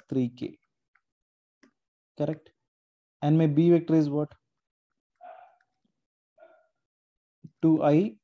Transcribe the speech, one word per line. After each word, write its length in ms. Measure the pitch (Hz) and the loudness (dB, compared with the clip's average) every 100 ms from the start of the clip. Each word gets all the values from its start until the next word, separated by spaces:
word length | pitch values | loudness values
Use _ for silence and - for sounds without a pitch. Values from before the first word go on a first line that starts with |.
| - | -8
three 220 | 131 120 | -4 -4
K, 300 | 123 - 156 _ _ _ _ _ _ _ _ _ _ _ _ _ _ _ - | -6 -14 -14 _ _ _ _ _ _ _ _ _ _ _ _ _ _ _ -8
correct? 320 | 147 156 _ _ _ _ _ _ _ - | -6 -8 _ _ _ _ _ _ _ -6
And 120 | 147 160 | 0 2
my 80 | 160 | 2
B 240 | 147 170 | 2 4
vector 240 | 170 170 160 | 2 2 0
is 160 | 147 | 0
what? 180 | 143 151 _ _ _ _ _ _ _ _ _ - - - _ _ _ _ _ _ _ _ _ - _ _ _ _ _ _ _ _ _ - _ | -4 -6 _ _ _ _ _ _ _ _ _ -20 -20 -20 _ _ _ _ _ _ _ _ _ -20 _ _ _ _ _ _ _ _ _ -20 _
Two 200 | 165 156 | 0 0
I 340 | 147 151 214 - | 2 0 0 -8